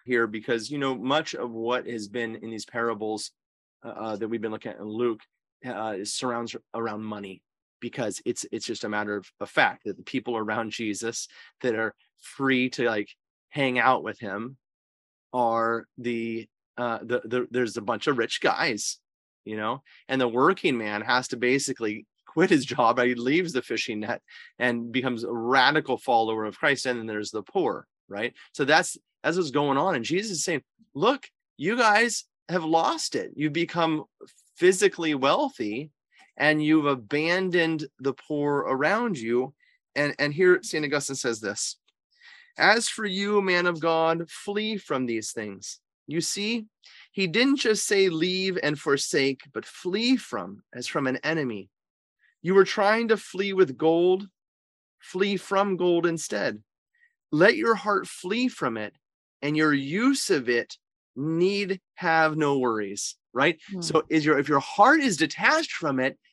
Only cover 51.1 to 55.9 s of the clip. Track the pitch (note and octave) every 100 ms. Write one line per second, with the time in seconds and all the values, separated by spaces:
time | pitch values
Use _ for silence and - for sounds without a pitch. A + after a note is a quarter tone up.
51.1 | B2+ D3 D#3+ C3 G#2 F2+ _ _ _ _
52.1 | _ _ _ E3 G3 F#3+ - G3+ A3+ A3+
53.1 | G#3+ - F3+ G3+ F#3+ D#3+ A#2+ D#3+ E3+ F3+
54.1 | F#3+ G3+ _ _ _ _ _ _ _ -
55.1 | F#3 G3+ F#3+ - G3 G3+ F3+ F3+